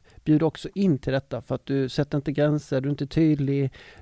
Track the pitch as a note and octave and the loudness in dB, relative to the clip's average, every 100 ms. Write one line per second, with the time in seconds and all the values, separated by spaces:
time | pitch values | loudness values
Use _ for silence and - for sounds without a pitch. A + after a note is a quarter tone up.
0 | _ - - D3+ D#3+ - - - G3 C3+ | _ -6 2 2 2 -2 -8 -2 2 2
1 | - C3+ - B2 - C3 - C#3 C3 - | 0 -4 -4 -8 -6 -6 -2 -2 -2 -2
2 | D3 D3 C#3 C#3+ D3 D3+ - C3+ C3+ D3 | -2 -2 -2 0 2 2 -2 -4 -2 -4
3 | C#3 - D#3+ D3 C3+ C#3 C3+ - - - | -4 2 2 2 0 0 -2 -6 -20 -20